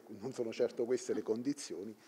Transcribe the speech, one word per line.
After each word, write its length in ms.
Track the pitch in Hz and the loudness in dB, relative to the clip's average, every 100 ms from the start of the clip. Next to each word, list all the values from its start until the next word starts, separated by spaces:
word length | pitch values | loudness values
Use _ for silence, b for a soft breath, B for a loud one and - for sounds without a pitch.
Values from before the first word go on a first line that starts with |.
| - 104 | -2 -8
non 120 | 123 | -6
sono 200 | 123 113 | -2 -2
certo 340 | 110 120 - 117 | 2 2 2 2
queste 280 | 127 - | 2 2
le 100 | 107 | 0
condizioni 720 | 113 110 131 143 - 82 107 104 | 2 2 2 -2 -4 -6 -8 -10